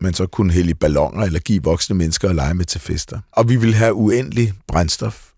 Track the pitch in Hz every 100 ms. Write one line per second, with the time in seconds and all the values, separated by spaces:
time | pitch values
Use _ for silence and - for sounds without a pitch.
0 | 92 87 92 - 95 87 87 78 78 71
1 | 73 95 101 80 - 101 80 82 - 98
2 | 82 - 98 85 69 90 85 - - 82
3 | - - - - 117 123 113 107 113 104
4 | 107 120 131 117 113 98 - 82 85 -
5 | 110 - -